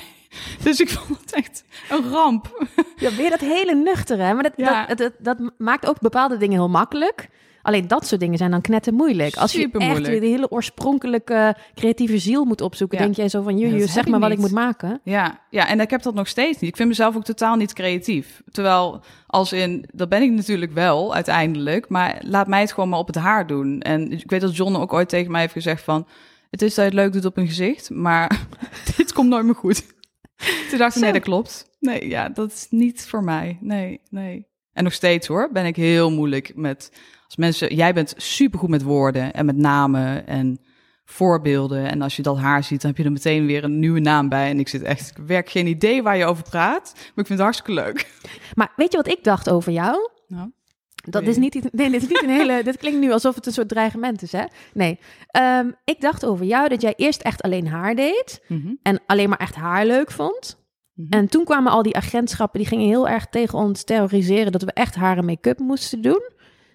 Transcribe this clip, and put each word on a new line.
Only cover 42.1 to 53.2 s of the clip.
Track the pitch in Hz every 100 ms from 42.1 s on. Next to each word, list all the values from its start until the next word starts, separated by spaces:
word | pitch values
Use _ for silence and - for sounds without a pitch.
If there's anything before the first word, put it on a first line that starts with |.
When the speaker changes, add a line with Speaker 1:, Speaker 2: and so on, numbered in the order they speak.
| -
Speaker 1:
je |
dat | 143 139
haar | 139 143
ziet, | 143 139
dan | 147
heb | 139
je |
er | 147
meteen | 143 160 156 147
weer | 143
een | 147 151
nieuwe | 160 165
naam | 151 151 139
bij. | 135 139
En | 143
ik | 135
zit | 135
echt, | 131 139 -
ik | - 151
werk | 180 175
geen | 185 170
idee | 160 214 262
waar | 214 196
je |
over | 170 170
praat, | - 170 185 339 -
maar | -
ik | - - 208
vind |
het | 196
hartstikke | 202 233 - 165
leuk. | 104 285 - - - - -
Speaker 2:
Maar | - 208 -
weet | 349
je | 349
wat | -
ik | 349
dacht | 214 190 -
over | 175 175
jou? | 165 180 339 453 _ -
Speaker 1:
Nou? | 180 202 - _ _ _ - -
Speaker 2:
Dat | 196
Speaker 1:
Nee. | 220
Speaker 2:
is | 233
niet | 269
iets, | 277 254
nee, | 226 277
dit | 254
is | 254
niet | 508
een | 269
hele, | 269 277 247
Speaker 1:
<laughs> |
Speaker 2:
dit | 233 262
klinkt | 294 285
nu | 269
alsof | 226